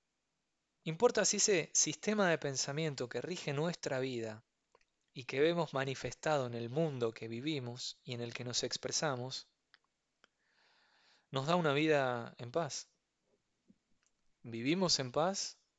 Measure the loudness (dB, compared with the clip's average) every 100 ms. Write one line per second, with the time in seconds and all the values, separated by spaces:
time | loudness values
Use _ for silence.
0 | _ _ _ _ _ _ _ _ -8 2
1 | 4 4 2 4 4 4 2 0 0 0
2 | 0 2 4 4 0 -2 -2 -2 -2 -2
3 | -4 -4 -6 -6 -4 -2 -2 -2 -4 -2
4 | -2 -2 -4 -8 _ _ _ _ _ _
5 | _ -14 -4 2 2 2 0 -2 -2 -2
6 | -6 -4 0 2 0 -2 -2 0 0 2
7 | -2 -2 -8 -6 -4 -4 -4 -8 -10 -10
8 | -8 -6 -6 -6 -4 -2 -2 -4 -4 0
9 | 0 -2 -4 -8 -12 _ _ _ _ _
10 | _ _ _ _ _ _ _ _ _ _
11 | _ _ -8 -4 2 2 4 4 4 4
12 | 4 0 -4 -10 -4 -2 -2 -6 -10 _
13 | _ _ _ _ _ _ _ _ _ _
14 | _ _ _ _ -10 -4 0 2 4 2
15 | 0 2 2 0 -6 -10 _